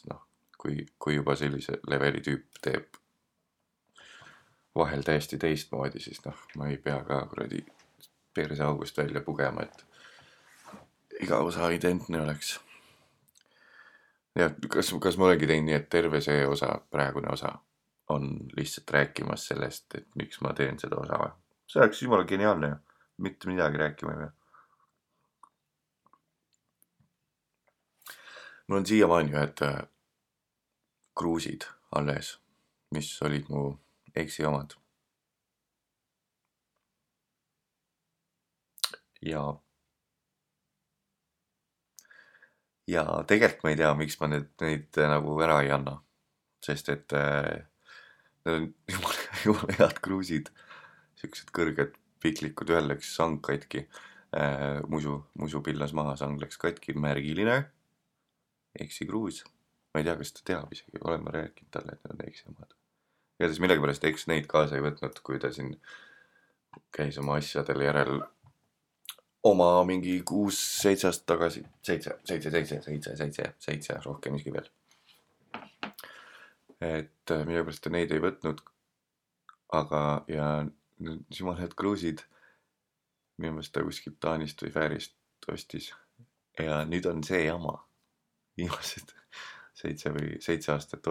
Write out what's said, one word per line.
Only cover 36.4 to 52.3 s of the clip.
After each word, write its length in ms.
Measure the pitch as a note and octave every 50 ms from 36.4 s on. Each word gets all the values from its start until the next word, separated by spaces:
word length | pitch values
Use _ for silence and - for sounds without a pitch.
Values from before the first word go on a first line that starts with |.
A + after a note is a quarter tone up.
| _ _ _ _ _ _ _ _ _ _ _ _ _ _ _ _ _ _ _ _ _ _ _ _ _ _ _ _ _ _ _ _ _ _ _ _ _ _ _ _ _ _ _ _ _ _ _ - - - - - _ _ _ _ -
Ja, 200 | E2 D#2+ D2+ C#2+ D2 D2 - _ _ _ _ _ _ _ _ _ _ _ _ _ _ _ _ _ _ _ _ _ _ _ _ _ _ _ _ _ _ _ _ _ _ _ _ _ _ _ _ _ _ _ _ _ _ _ - - - - - - _ _ _ _ _ _ _ _ _ _ _ _
ja 180 | - F2 E2 D#2 D#2+ E2 D#2 D#2
tegelikult 380 | - G2+ G#2+ A#2 F#2 - - -
ma 80 | D#2 D2+
ei 60 | D2+
tea, 140 | D#2+ D#2 D2 D2+
miks 220 | D#2 D2 - -
ma 80 | D#2 D2
need, 200 | D2 D2 D2 - _ - E2+
neid, 280 | D#2+ D#2 D2+ D2 - - D#2+
äh, 100 | D2+ D2
nagu 280 | D2+ D2 D2+ D2 D2+ D#2 D#2+
ära 200 | D#2+ D#2 D2 C#2+
ei 80 | C#2 C#2+
anna. 220 | C#2 C#2 C#2 C#2 - - _ _ _ _ _ _ _ _ _ _ _ -
Sest 280 | - D2+ D2 - - D2
et, 220 | D2 - - D2+
äh, 480 | C#2+ D2 D2 C#2+ C#2+ D2 D2+ D2+ D2+ D2+ - _ _ _ - - - - - - _ _ _ _ _ -
need 100 | E2+ E2
on 180 | D#2+ D#2+ D#2 - _
<laughs> 120 | _ - F#2+
jumala, 220 | F#2 - - - - - - - - -
jumala 340 | G#2+ G#2 - - - F#2+ -
head 220 | F2 - - - -
kruusid. 480 | F#2 F#2+ F#2+ F#2 F2 E2 D2+ D2 - - - - - - - - - - - _ _ _ -
Siuksed 300 | - - - - - - -
kõrged 420 | F2 E2+ D#2+ D2 C#2+ C#2 - - _ _ _ _ _ -
piklikud, 480 | D#2+